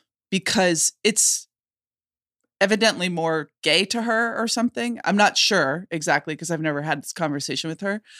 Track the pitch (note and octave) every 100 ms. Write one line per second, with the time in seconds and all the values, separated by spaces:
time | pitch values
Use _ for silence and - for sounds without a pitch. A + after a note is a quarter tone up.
0 | _ _ _ F#3 - G#3+ F3+ D#3 - -
1 | G#3+ - - - - _ _ _ _ _
2 | _ _ _ _ _ _ G3 G#3+ A3 D#3
3 | F3+ E3+ E3 D#3+ D3 _ D#3 E3 G3 A#3
4 | A3+ A3 A#3 A3 A3 A#3+ A#3+ A#3+ A#3+ A3+
5 | - G3+ G#3 - - F#3+ C3+ D#3+ G3 E3
6 | D#3+ D3 - D3 E3 D#3+ D#3+ C#3+ D#3 C#3+
7 | - - D#3 C#3+ C#3+ C3+ D#3+ D#3+ G3 G#3
8 | -